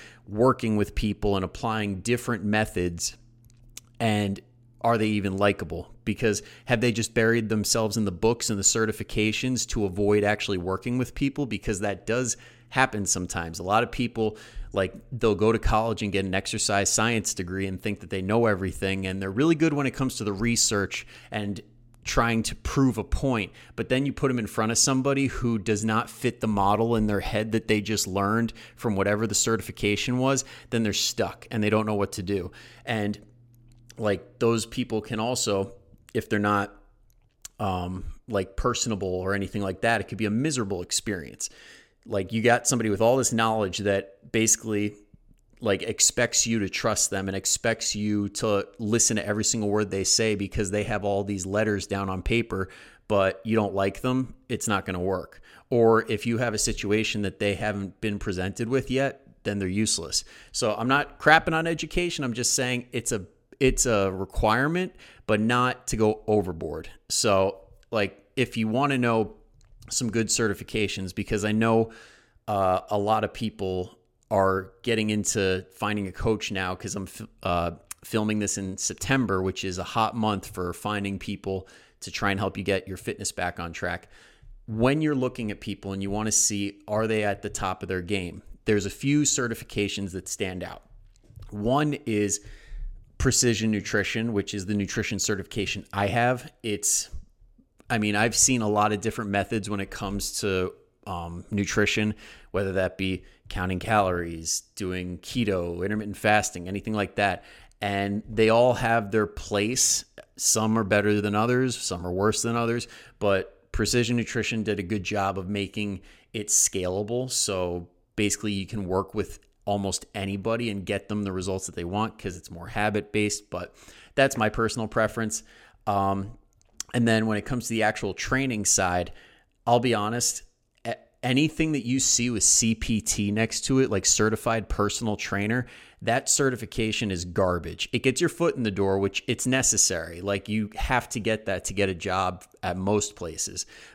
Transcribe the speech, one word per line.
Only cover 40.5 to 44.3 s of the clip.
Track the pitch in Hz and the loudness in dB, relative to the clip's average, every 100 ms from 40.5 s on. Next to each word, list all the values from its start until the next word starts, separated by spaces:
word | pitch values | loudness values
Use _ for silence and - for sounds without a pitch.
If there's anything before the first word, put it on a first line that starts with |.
| 131 98 92 | -2 -2 -4
experience. | 87 - - 92 65 - - - - - _ _ - | -4 -4 -4 -6 -8 -10 -12 -12 -20 -20 _ _ -6
Like, | 101 92 | -4 -2
you | 113 | 2
got | 117 120 - | 4 4 4
somebody | 123 110 | 0 2
with | 98 | 4
all | 113 135 | 4 4
this | 123 | 2
knowledge | 113 113 110 98 85 | 2 2 2 0 0
that | 101 98 - - - | 0 0 -2 -12 -2